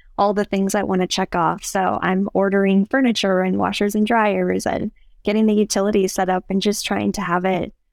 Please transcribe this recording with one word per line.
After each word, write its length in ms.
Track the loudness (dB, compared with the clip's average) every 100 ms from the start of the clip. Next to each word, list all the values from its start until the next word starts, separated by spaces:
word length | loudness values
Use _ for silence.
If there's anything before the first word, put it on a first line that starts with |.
| -10 -2
all 160 | 0
the 120 | 0 -2
things 280 | 0 0
I 80 | 0
wanna 240 | 0 0 0
check 300 | -2 -2 0
off. 280 | 0 -2
So 360 | -4 -2 -2 -2
I'm 280 | 0 0 0
ordering 540 | 0 2 2 4 2 2
furniture 540 | 2 2 2 0 0
and 180 | 0 0
washers 340 | -2 0 -2
and 140 | 0 0
dryers 580 | 2 2 0 0 -2 -2
and 260 | -2 -4 -10 -20 -10
getting 220 | -2 2 2
the 80 |
utilities 600 | 2 2 0 0 2 0
set 160 | 0 0
up 160 | -2 -2
and 140 | -2
just 200 | -2 -2
trying 280 | -2 -2 -2
to 100 | -2
have 240 | -2 -2 0
it 280 | -2 -4 -10 _